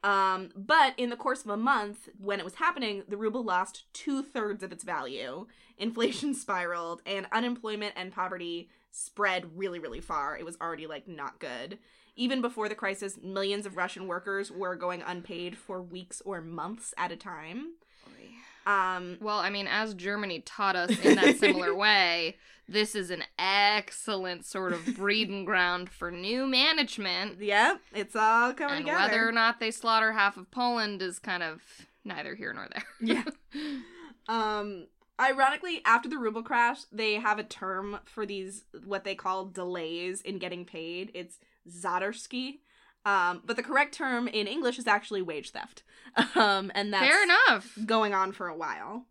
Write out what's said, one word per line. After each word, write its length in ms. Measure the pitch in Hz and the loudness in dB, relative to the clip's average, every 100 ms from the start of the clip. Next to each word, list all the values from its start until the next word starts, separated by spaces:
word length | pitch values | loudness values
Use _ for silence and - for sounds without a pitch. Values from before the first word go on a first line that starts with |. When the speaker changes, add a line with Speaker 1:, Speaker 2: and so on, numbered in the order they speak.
Speaker 1:
Um, 500 | 302 294 190 190 185 - | 4 4 4 2 -4 -12
but 380 | 202 311 269 262 | 4 6 6 4
in 120 | 247 | -4
the 80 | 240 | -2
course 260 | 277 262 | -2 -2
of 60 | 214 | -2
a 80 | 208 | -2
month, 500 | 240 262 208 208 - - | 2 2 0 -10 -18 -10
when 220 | 196 202 | -4 -2
it 60 | 180 | -4
was 100 | - | 0
happening, 480 | 320 330 233 202 190 | 0 0 -4 -4 -6
the 80 | 202 | -2
ruble 260 | 220 233 | -2 -2
lost 400 | 226 180 190 - - | 0 0 0 -8 -18
two-thirds 720 | - - 269 269 254 208 208 | -10 -4 -4 -4 -4 -4 -4
of 80 | 190 | -8
its 120 | 175 | -12
value. 640 | 220 160 131 131 127 143 226 _ _ _ | -6 -6 -6 -6 -8 -8 -12 _ _ _
Inflation 560 | 214 226 233 247 294 | -4 0 0 0 -4
<laughs> 100 | 269 | -4
spiraled, 580 | - 190 175 175 170 170 - | -2 -2 -2 -4 -6 -8 -6
and 220 | 196 185 | -6 -2
unemployment 600 | 220 240 240 220 214 208 - | -2 -2 -4 -6 -6 -6 -8
and 160 | 185 | -10
poverty 560 | 190 185 180 175 170 170 _ _ | -6 -6 -6 -8 -8 -10 _ _
spread 680 | - - - 202 185 175 160 | -14 -12 -2 0 0 -4 -6
really, 200 | 196 175 | -6 -6
really 200 | 156 120 | -10 -10
far. 360 | - 160 143 151 | -6 -4 -4 -6
It 80 | 165 | -10
was 120 | 165 | -8
already, 260 | 165 160 156 | -8 -8 -10
like, 200 | 151 - | -12 -12
not 320 | 160 139 - | -12 -12 -10
good. 400 | 151 123 139 - _ _ _ - | -10 -8 -10 -14 _ _ _ -4
Even 260 | 240 262 | -2 0
before 280 | 240 247 214 | -2 -2 -4
the 60 | 214 | -2
crisis, 420 | 196 196 196 - | -4 -4 -8 -10
millions 440 | - 190 196 202 202 | -8 -4 -2 -2 -6
of 100 | 185 | -4
Russian 300 | 180 185 190 | -4 -4 -6
workers 440 | 175 196 196 202 | -6 -4 -4 -4
were 240 | 190 185 180 | -6 -6 -4
going 260 | 180 175 - | -4 -4 -6
unpaid 520 | 180 175 175 175 196 | -8 -8 -8 -8 -10
for 240 | - 185 | -10 -10
weeks 400 | 180 180 180 - - | -10 -14 -12 -12 -8
or 140 | 185 | -8
months 520 | 165 165 160 226 - - | -8 -8 -8 -8 -10 -6
at 140 | 175 | -6
a 40 | 170 | -6
time. 560 | 202 165 156 202 311 330 _ _ - | -12 -12 -10 -10 -12 -14 _ _ -20
Speaker 2:
Oy. 640 | - - 233 - - - | -20 -20 -20 -20 -6 2
Speaker 1:
Um, 460 | 202 185 185 180 180 | 2 2 -2 -6 -8
Speaker 2:
Well, 180 | 214 208 | -2 0
I 100 | 180 | 0
mean, 180 | 202 196 | -2 0
as 260 | 208 220 | 0 -2
Germany 460 | 196 185 208 202 165 | -4 -4 -4 -4 -6
taught 340 | - - 196 185 | -10 -2 2 2
us 220 | 180 214 | 2 6
in 160 | - - | 8 8
that 220 | 294 269 | 8 6
similar 360 | 208 - 180 185 | 4 4 0 4
Speaker 1:
<laughs> 100 | 208 | 6
Speaker 2:
way, 500 | 208 180 170 165 - - - - | 6 6 2 -2 -6 -20 -20 -4
this 260 | 202 214 | 0 0
is 160 | 214 175 | 0 -4
an 140 | 175 - - | -4 -6 -2
excellent 1080 | 185 196 202 208 202 - - 202 185 175 - | 2 6 6 4 0 -10 -4 -2 -2 -6 -6
sort 280 | 190 185 | -4 -2
of 220 | 175 165 - | -2 -4 -2
breeding 480 | 196 214 214 196 180 | 2 2 2 -2 0
ground 440 | 196 180 180 180 | 2 2 0 -4
for 220 | - 170 | -8 -8
new 340 | 175 185 247 269 | -6 -4 0 2
management. 960 | 254 294 320 262 - 196 180 202 180 | 4 4 4 0 -2 -4 -2 -4 -4
Speaker 1:
Yep, 380 | 208 202 247 381 - 208 | 2 6 6 4 -4 -8
it's 200 | 196 220 | -4 2
all 380 | 214 226 240 | 6 6 4
coming 240 | 254 285 285 | 0 -2 -2
Speaker 2:
And 80 | 294 | 0
Speaker 1:
together. 160 | 330 | 2
Speaker 2:
whether 280 | 220 226 226 | 4 4 2
or 20 | |
not 280 | 226 226 226 | 4 2 2
they 120 | 220 | -4
slaughter 400 | 226 233 220 220 | -2 2 4 4
half 240 | 220 202 202 | 4 2 2
of 160 | 180 | -12
Poland 500 | - 247 240 208 196 | 0 0 2 -2 -2
is 180 | 185 175 | -6 -6
kind 220 | - 180 | -6 -4
of 200 | 165 160 - - - _ | -4 -8 -18 -20 -20 _
neither 320 | 208 170 143 - | -12 -8 -8 -8
here 180 | - | -8
nor 140 | - - | -10 -10
there. 100 | - - - | -10 -12 -6
Speaker 1:
Yeah. 220 | 233 247 247 - _ | 0 0 -2 -10 _
Speaker 2:
<laughs> 260 | 285 302 277 240 - 320 - - | -10 -8 -8 -12 -18 -20 -18 -6
Speaker 1:
Um, 600 | 226 214 214 208 190 - _ _ - | -2 -2 -2 -4 -8 -14 _ _ 0
ironically, 640 | 262 269 269 302 359 330 - | 2 6 4 4 -4 -2 4
after 220 | 233 233 | 4 4
the 100 | 294 | -2
ruble 240 | 233 220 | -2 -4
crash, 380 | 226 247 233 277 - | -2 2 2 2 -10
they 240 | 208 220 208 | -2 0 2
have 240 | 233 208 | 0 0
a 40 | |
term 560 | 220 - 190 190 202 202 - | -4 -8 -6 -4 -6 -10 -12
for 200 | - 202 | -8 -6
these, 400 | 202 190 202 _ - 190 | -6 -8 -12 _ -18 -6
what 180 | 196 | -6
they 120 | 196 196 | -4 -4
call 300 | 190 190 190 | -2 -2 -4
delays 760 | 185 180 175 160 170 180 190 | -8 -6 -4 -4 -4 -4 -6
in 160 | - 190 | -8 -6
getting 280 | 180 180 175 | -6 -8 -10
paid. 460 | 170 160 175 190 | -10 -8 -8 -10
It's 260 | 175 175 - _ _ 170 | -10 -14 -18 _ _ -20
zadrżki. 880 | 175 180 180 196 - - 247 254 285 _ _ _ _ 208 | -8 -2 0 -2 -6 -8 -6 -6 -10 _ _ _ _ 2
Um, 360 | 196 175 175 165 | 4 4 0 -4
but 100 | 196 | -4
the 80 | |
correct 300 | 247 277 285 - | 2 2 2 0
term 320 | 285 240 240 | -2 0 0
in 180 | 214 208 | -2 -2
English 320 | 277 262 247 | 0 -2 -2
is 80 | 240 | 2
actually 340 | 208 - 202 | 2 2 -4
wage 300 | 180 151 139 | -4 -6 -8
theft. 320 | - - - _ - - - | -12 -14 -16 _ -20 -6 0
<laughs> 200 | 247 - | 2 6
Um, 360 | 214 196 196 202 | 6 6 2 -2
and 180 | 208 | 0
that's 120 | 208 262 | 4 6
Speaker 2:
Fair 180 | 339 | 6
enough. 540 | 392 370 523 220 226 - 214 | 8 8 8 6 0 -8 2
Speaker 1:
going 280 | 226 208 | 4 4
on 180 | 196 190 | 2 0
for 160 | 196 180 | -2 -8
a 80 | 165 | -6
while. 480 | 160 82 104 220 254 | -6 -6 -8 -10 -14